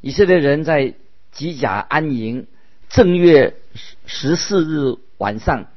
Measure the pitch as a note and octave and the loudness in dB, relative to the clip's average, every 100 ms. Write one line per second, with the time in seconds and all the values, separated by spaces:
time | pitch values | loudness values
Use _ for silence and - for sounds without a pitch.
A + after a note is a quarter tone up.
0 | - C#3 G3 F3+ C#3+ D3 D#3 D3+ C3 - | -8 0 4 4 4 0 0 0 0 -6
1 | - - - - D3+ D3 C3 G2 - D3+ | -20 -20 -20 -10 -10 -4 -4 -2 -2 -2
2 | D#3 B2+ A2 B2 - - - - - - | -2 -4 -4 -8 -10 -20 -20 -18 -4 2
3 | G3 F3 F3 D3+ B2 - - - - - | 4 6 6 6 6 -2 -16 -16 -16 -16
4 | - - C3+ F3 - G3 D#3 D#3 C3+ - | -14 -8 -4 -2 0 -2 0 -2 -2 -4
5 | - - G2+ G#2+ - C3+ - | -14 -8 -6 -4 -4 -4 -6